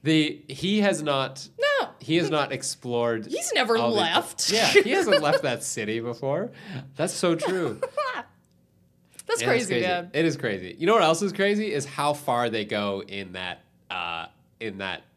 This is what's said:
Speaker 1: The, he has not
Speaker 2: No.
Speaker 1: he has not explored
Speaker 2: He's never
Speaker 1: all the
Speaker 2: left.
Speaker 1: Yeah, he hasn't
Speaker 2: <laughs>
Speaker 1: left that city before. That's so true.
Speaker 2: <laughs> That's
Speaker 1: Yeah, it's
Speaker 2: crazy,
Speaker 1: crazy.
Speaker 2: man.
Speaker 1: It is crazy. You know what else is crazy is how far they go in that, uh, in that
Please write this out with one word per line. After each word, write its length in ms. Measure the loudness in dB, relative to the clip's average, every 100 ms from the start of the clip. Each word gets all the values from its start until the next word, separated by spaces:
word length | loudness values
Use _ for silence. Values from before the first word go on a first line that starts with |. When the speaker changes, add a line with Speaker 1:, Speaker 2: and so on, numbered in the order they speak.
Speaker 1:
The, 360 | 4 4 4 -2 -14
he 340 | -6 0 4
has 200 | 4 2
not 460 | 0 0 0 -6 -16 -2
Speaker 2:
No. 300 | 0 0 -2 -8
Speaker 1:
he 180 | 0 2
has 120 | 2
not 220 | 2 0
explored 720 | -4 -6 -8 -4 0 0 0 -4
Speaker 2:
He's 260 | -6 -2 0
never 200 | 2 2
Speaker 1:
all 140 | 2
the 60 | 2
Speaker 2:
left. 500 | 2 0 -2 -4 0
Speaker 1:
Yeah, 160 | 2 6
he 240 | 6 4
hasn't 280 | 2 4 4
Speaker 2:
<laughs> 20 |
Speaker 1:
left 180 | 4 2
that 220 | 0 -2
city 360 | -6 -4 -2 -2
before. 520 | -4 -6 -2 -2 -4 -10 -12 -12 -12 -4
That's 160 | -4
so 220 | 0 0
true. 460 | 2 0 0 -2 -4
Speaker 2:
<laughs> 320 | -6 -4 -4
That's 140 | -6 -12 _ _ _ _ _ _ _ _ -16 -4
Speaker 1:
Yeah, 80 |
it's 80 | 0
Speaker 2:
crazy, 320 | 2 2 2
Speaker 1:
crazy. 140 | 0 2
Speaker 2:
man. 240 | -2 -2
Speaker 1:
It 120 | 0 2
is 120 | 2
crazy. 380 | -4 -4 -8 -2
You 80 | 2
know 80 |
what 80 | 4
else 220 | 4 4
is 100 | 0
crazy 400 | 0 0 0 -2
is 120 | -4 -6
how 280 | -2 -2
far 380 | 0 0 0 2
they 140 | -2 -2
go 360 | -2 -2 -4 -6
in 240 | -10 -10
that, 280 | -8 -8 -10 _ _ _
uh, 380 | -8 -6 -8 -10 _ _ _
in 180 | -10 -6
that 240 | -6 -6 _